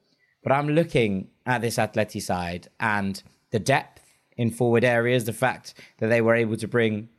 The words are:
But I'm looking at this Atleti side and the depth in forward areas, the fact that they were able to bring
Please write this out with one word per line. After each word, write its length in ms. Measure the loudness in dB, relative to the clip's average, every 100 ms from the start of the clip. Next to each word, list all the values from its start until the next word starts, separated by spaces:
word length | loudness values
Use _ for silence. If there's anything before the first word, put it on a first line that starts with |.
| _ _ _ _
But 100 | 0
I'm 160 | 0 2
looking 600 | 0 2 2 0 0 -6 _ -4
at 160 | -2
this 140 | -2 -2
Atleti 440 | -2 0 -2 -4
side 480 | -4 -4 -4 -8 -12 -6
and 440 | -2 0 -2 -6 -12 _ -6
the 60 | -4
depth 440 | 0 -2 -2 -20 _ _ _ -4
in 140 | -4
forward 340 | 0 2 4
areas, 400 | 4 2 2 0
the 80 | -2
fact 400 | -2 -2 -2 -12 -20 -20 -6
that 100 | 0
they 120 | 2
were 140 | 4
able 240 | 2 2 -2
to 100 | -2
bring 400 | 0 0 -2 -8